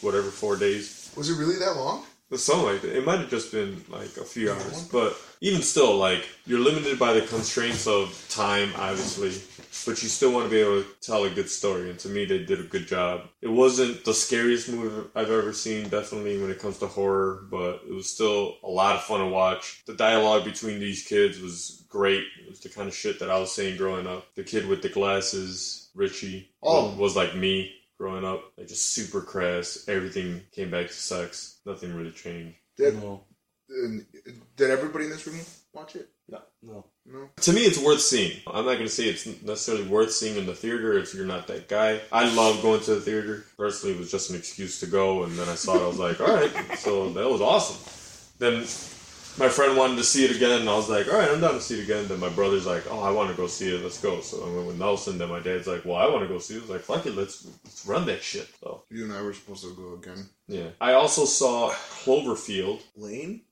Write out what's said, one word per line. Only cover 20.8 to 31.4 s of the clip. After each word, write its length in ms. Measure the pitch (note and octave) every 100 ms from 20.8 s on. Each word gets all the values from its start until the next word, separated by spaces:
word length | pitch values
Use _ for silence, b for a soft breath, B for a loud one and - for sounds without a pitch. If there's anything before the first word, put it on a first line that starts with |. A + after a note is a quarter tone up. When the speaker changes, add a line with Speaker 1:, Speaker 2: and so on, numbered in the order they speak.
Speaker 1:
these 220 | G2+ F#2+
kids 360 | - G#2 G2+ F2
was 420 | F2+ F2 - - _
great. 360 | G2+ G2 G2 F#2+ -
It 60 | -
was 120 | -
the 100 | F#2+
kind 180 | - G2
of 60 | -
shit 220 | G#2+ G2
that 120 | F#2+
I 80 | F#2
was 140 | F#2+
saying 240 | - G2 F#2
growing 300 | F#2+ F#2 F2+
up. 280 | F#2 -
The 100 | -
kid 220 | F#2+ G#2+ G2
with 140 | G2
the 60 | G2
glasses, 1000 | G2+ G2 G2 F#2+ G2 F#2 F#2 - - -
Richie, 540 | F#2 G2 - G2 F#2 F#2+ _
Speaker 2:
Oh. 260 | D3 D#3+ -
Speaker 1:
was, 80 | G2
was 200 | G2+ F#2
like 180 | F2+ F2+
me 340 | F#2+ F#2+ F#2 - _ _
growing 260 | F#2+ F#2
up. 280 | F#2 F#2+ - -
Like, 120 | F2
just 180 | E2+ -
super 280 | - G2+ G2
crass. 640 | F2+ G2 F2+ F2+ F2 - -
Everything 520 | G2 F#2 G2 F2+ F2 -
came 180 | - F#2
back 160 | F2 F2
to 40 |
sex. 640 | - - F#2 F2 -